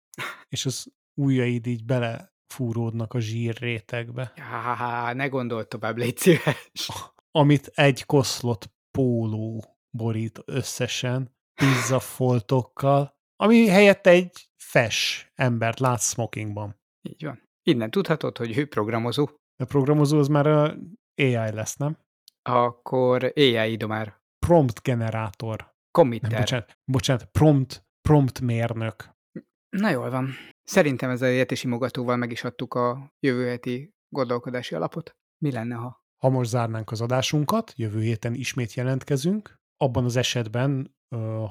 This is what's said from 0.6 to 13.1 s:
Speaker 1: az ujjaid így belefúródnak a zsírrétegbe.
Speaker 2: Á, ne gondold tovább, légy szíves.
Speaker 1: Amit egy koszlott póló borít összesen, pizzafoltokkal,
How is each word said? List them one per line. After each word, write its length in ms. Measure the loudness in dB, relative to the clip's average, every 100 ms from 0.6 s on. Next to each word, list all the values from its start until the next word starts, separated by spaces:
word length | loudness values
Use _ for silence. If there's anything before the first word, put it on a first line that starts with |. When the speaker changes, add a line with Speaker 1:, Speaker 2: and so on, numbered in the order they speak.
| -6
Speaker 1:
az 200 | -6 -10 -20 _
ujjaid 540 | -4 0 0 0 -2 -4
így 180 | -6 -2
belefúródnak 1300 | -2 -2 -6 -14 _ _ -8 -4 -4 -4 -4 -6
a 60 | -4
zsírrétegbe. 1120 | -4 -4 -4 -4 -6 -6 -8 -10 -8 -10 -12 -12
Speaker 2:
Á, 800 | -12 -8 -6 -4 -4 -4 -4
ne 140 | -4 -4
gondold 400 | -4 -4 -6 -8
tovább, 300 | -8 -6 -4
légy 200 | -4 0
szíves. 720 | 2 4 2 -4 -6 -12 -12 -12 -16 _ _
Speaker 1:
Amit 400 | 2 6 4 2
egy 320 | 2 2 2 2
koszlott 640 | 2 2 -2 -4 -6 -8 _ _
póló 840 | -2 0 0 -2 -4 -6 -10 -14 _ _ -6
borít 440 | -4 -2 -4 -8 -8
összesen, 920 | -6 -6 -6 -6 -4 -4 -4 -6 _ _ 0
pizzafoltokkal, 1600 | 2 2 0 -2 -2 -2 2 2 2 0 0 -2 2 2 0